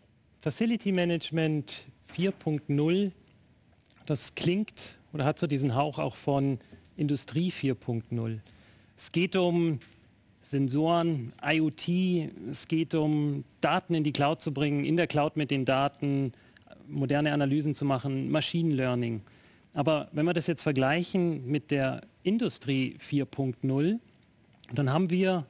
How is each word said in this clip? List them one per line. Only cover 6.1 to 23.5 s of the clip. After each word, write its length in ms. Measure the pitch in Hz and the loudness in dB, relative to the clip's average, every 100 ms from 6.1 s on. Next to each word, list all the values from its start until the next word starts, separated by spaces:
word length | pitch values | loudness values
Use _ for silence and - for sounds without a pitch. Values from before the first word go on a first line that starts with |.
| - | -4
von 420 | - 139 139 131 - - - - | 0 2 2 -2 -8 -20 -20 -4
Industrie 540 | 151 143 - 151 180 | -2 -2 -2 -2 -2
vier 240 | - 135 123 | -2 -2 -2
Punkt 360 | - 117 - | -2 -6 -4
null. 300 | 117 113 110 - - - - - - | -4 -4 -6 -12 -20 -20 -20 -20 -18
Es 160 | - | -6
geht 240 | 165 185 190 | -2 0 2
um 420 | 175 170 170 143 - - - _ _ _ | 2 2 2 0 -6 -20 -20 _ _ _
Sensoren, 920 | - 139 135 139 160 170 170 151 117 - | -4 0 0 2 4 4 2 0 -4 -6
I 200 | 143 156 | -2 0
O 80 | 156 | 0
T, 640 | - - 180 185 175 151 - 98 | -2 -2 0 2 0 -2 -8 -12
es 160 | 139 - | -10 -4
geht 260 | 160 160 165 | -2 0 0
um 500 | 151 151 147 143 - _ | 2 2 0 -2 -8 _
Daten 320 | 156 175 - | 0 0 0
in 100 | 165 | 0
die 80 | 151 | 0
Cloud 300 | 139 143 165 | 2 0 0
zu 120 | - | -4
bringen, 300 | 135 147 143 | -2 0 0
in 140 | 139 165 | 0 0
der 100 | 165 | 2
Cloud 300 | 151 151 - | 0 0 -2
mit 140 | 143 | -2
den 120 | 139 | 0
Daten 680 | 127 135 143 - 143 139 135 - - - - - - | 2 2 2 0 -2 0 -2 -6 -20 -20 -20 -20 -10
moderne 460 | 147 135 143 151 | -4 0 2 2
Analysen 420 | 147 139 147 151 139 | 2 2 2 0 -2
zu 100 | 143 | 0
machen, 440 | 131 139 135 131 | 0 0 -2 0
Machine 460 | 151 - 170 165 135 | 0 0 0 0 2
Learning. 460 | 127 123 117 113 - - - - _ | 0 0 -2 -4 -8 -20 -20 -20 _
Aber 340 | - 143 151 - | -2 0 0 -2
wenn 120 | 151 160 | -2 0
wir 80 | |
das 140 | 170 160 | 0 -2
jetzt 140 | 160 | -2
vergleichen 840 | 165 131 131 160 175 196 175 147 123 | 0 2 4 2 0 0 0 -2 -2
mit 240 | 147 - | -4 0
der 380 | 143 135 123 - _ | 0 0 -2 -10 _
Industrie 720 | 180 226 220 - 131 135 131 - | -2 0 -2 -4 -2 0 -2 -6
vier 280 | - 143 131 | -4 -2 -2
Punkt 400 | - 135 | -2 -4